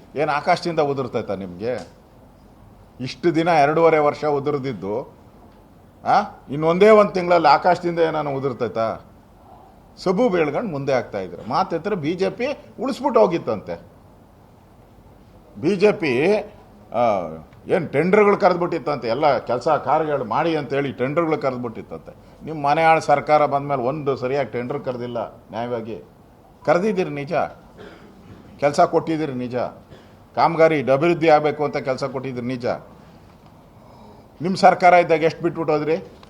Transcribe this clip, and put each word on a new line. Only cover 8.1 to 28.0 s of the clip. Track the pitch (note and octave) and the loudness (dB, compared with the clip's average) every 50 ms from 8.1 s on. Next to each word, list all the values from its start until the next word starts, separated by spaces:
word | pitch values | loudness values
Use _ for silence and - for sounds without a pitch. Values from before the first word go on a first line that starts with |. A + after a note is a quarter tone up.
| D#3 D#3 D3 D3 | 0 -2 -4 -4
ಉದುರ್ತೈತಾ? | C#3 C3+ C3 C#3 A#2+ - B2 G#2+ - A2+ A2+ A2 F#2 D#2 - - - - - - - - - - - - - - - - - - - - | -4 -4 -4 -4 -4 -4 -4 -4 -2 -2 -2 -2 -4 -6 -10 -18 -20 -20 -20 -20 -20 -20 -20 -20 -20 -20 -20 -20 -20 -20 -20 -20 -20 -6
ಸಬೂಬ್ | - F3 F#3+ F3+ B3+ A#3+ F3+ | -4 -2 0 2 2 2 2
ಹೇಳ್ಕೊಂಡು | F3 D#3 D3 C3+ E3+ B3 G#3 | 0 0 0 -2 -4 -4 -6
ಮುಂದೆ | D#3 C#3 C#3 C3+ C3+ | -6 -6 -2 0 0
ಆಗ್ತಾ | B2 A2+ - - G2+ | 0 -2 -4 -6 -8
ಇದ್ರು. | F#2+ F2+ F2 D#2+ - G2+ | -8 -8 -10 -12 -8 -4
ಮಾತೆತ್ರ | C3 E3 F#3+ F#3 F3+ E3 D#3 G#3 G#3+ | -2 -2 -2 -2 -4 -6 -4 -6 -6
ಬಿ | F#3 C#3 D3 F#3 | -4 -4 -6 -4
ಜೆ | F3 F#3+ F#3+ | -2 -4 -4
ಪಿ | - - - D4 C#4 - - - - - | -4 -4 -6 -6 -6 -8 -12 -18 -12 -8
ಉಳಿಸ್ಬಿಟ್ಟು | G3+ C4 A#3+ - B3+ C#4+ A3+ B3 | -8 -6 -6 -4 -4 0 4 4
ಹೋಗಿತ್ತಂತೆ. | G#3+ F#3+ E3+ D#3+ B2+ B2+ A2+ F#2+ - - E2+ - - - - - - - - - - - _ - - - - _ - _ - - - - - - - - - - - - - - - - - G#2 | 4 4 2 -2 -2 -4 -4 -4 -6 -8 -10 -10 -12 -18 -20 -20 -20 -20 -20 -20 -20 -20 _ -20 -20 -20 -20 _ -20 _ -20 -20 -20 -20 -20 -20 -20 -20 -20 -20 -20 -20 -20 -20 -20 -20 -14 -4
ಬಿ | G2+ D#3+ G#3 | -2 -2 0
ಜೆ | F#3 F#3+ G#3 | 2 2 2
ಪಿ, | G3+ - E3+ D3 A#2+ A#2+ D3+ F3+ G#3 G#3+ - - - - - - - - - - - | 2 0 -2 0 0 2 2 2 0 0 -2 -6 -14 -20 -20 -20 -20 -20 -18 -6 -2
ಆ, | A2 B2 A#2 G#2 F#2+ F2 D#2+ D#2+ D#2+ D#2 - - - - F2+ | 0 2 2 2 0 -2 -6 -10 -14 -16 -20 -20 -18 -4 -2
ಏನ್ | C3 F#3 D3+ G#2+ | -2 -2 -2 -2
ಟೆಂಡರ್‌ಗಳು | - C3+ D#3+ F#3 F#3 G#3 G#3 G3+ G3 D3+ | -2 -2 0 2 4 4 4 4 2 2
ಕರೆದ್ಬಿಟ್ಟಿತ್ತಂತೆ, | D3 F3+ F3+ E3+ F3+ E3 E3+ D#3+ B2+ D3+ D3 C3 A#2 A2+ | 2 2 2 2 -2 -4 -4 -4 -4 -4 -6 -4 -4 -4
ಎಲ್ಲ | A2+ C3+ D#3 D3+ C3+ A2 | -2 2 2 2 2 2
ಕೆಲಸ | - - A#2 B2+ - E3 | 0 -2 -4 -2 0 0
ಕಾರ್ಯಗಳು | D3+ C3 - B2 C#3 D#3 D#3+ D3+ C#3+ C#3 B2+ | 0 0 0 0 0 0 0 -2 -2 -4 -2
ಮಾಡಿ | G#2 A2+ C3+ D#3+ E3+ D#3+ | -2 -2 -2 0 0 -2
ಅಂತೇಳಿ | D3+ C#3+ A#2 C3+ C#3 C#3+ C#3 | -2 -4 -4 -4 -4 -2 -4
ಟೆಂಡರ್‌ಗಳು | G#2+ - B2 C3+ D3 E3+ E3+ D#3+ D#3 D3 | -4 -4 -4 -2 -2 -2 -2 0 -2 -2
ಕರೆದ್ಬಿಟ್ಟಿತ್ತಂತೆ. | C#3+ C3+ C3 B2 B2 A#2 G#2+ G#2+ F2+ - E2+ D#2+ D#2 - - - - - - - - | -2 -4 -4 -4 -8 -8 -10 -12 -12 -14 -14 -14 -14 -18 -20 -20 -20 -20 -20 -18 -14
ನಿಮ್ | C3+ D#3+ D#3 C#3+ | -12 -10 -4 -2
ಮನೆ | C#3+ D3 D#3+ D#3+ | 0 0 2 4
ಆಳ್ | D#3+ D#3+ D#3+ | 4 4 4
ಸರ್ಕಾರ | - - D3 C#3 A#2+ - D3+ D3+ D3 | 4 4 2 2 4 4 4 4 4
ಬಂದ್ಮೇಲೆ | C#3+ C#3+ C#3+ C#3 C#3+ C#3+ C3+ | 2 0 -2 -2 -2 -2 -2
ಒಂದು | A#2 B2 C#3+ D#3 C#3+ C#3 C3+ A2 | -2 -2 -4 -2 -2 -4 -2 -2
ಸರಿಯಾಗಿ | A#2+ B2+ C3+ C#3+ C3+ A2 | -2 -2 -2 -2 -4 -4
ಟೆಂಡರ್ | A#2+ A#2+ B2 B2 C#3 C#3+ A2 | -6 -6 -6 -6 -6 -6 -6
ಕರೆದಿಲ್ಲ, | C3+ B2 A#2+ A#2+ A#2+ A#2+ A#2 G#2 - - | -6 -8 -6 -8 -8 -6 -6 -8 -8 -10
ನ್ಯಾಯವಾಗಿ. | - - - F2+ A2 A#2 A#2+ B2 A#2 A2 A2+ A2 D#2 - - - _ - - - - - - - _ - | -16 -20 -12 -10 -8 -6 -6 -6 -6 -6 -8 -12 -12 -14 -18 -20 _ -20 -20 -20 -20 -20 -20 -20 _ -2
ಕರೆದಿದ್ದೀರಿ | - D#3 F3 F#3 A3 G#3 F3+ F#3 D#3 | 0 0 2 2 0 0 -2 -2 -4
ನಿಜ, | D3 C#3+ C#3+ C#3+ F3 C#3 G2+ D#2 - - - - - - - - - - | -6 -8 -8 -4 -2 -2 -2 -4 -6 -12 -20 -20 -20 -20 -20 -20 -20 -20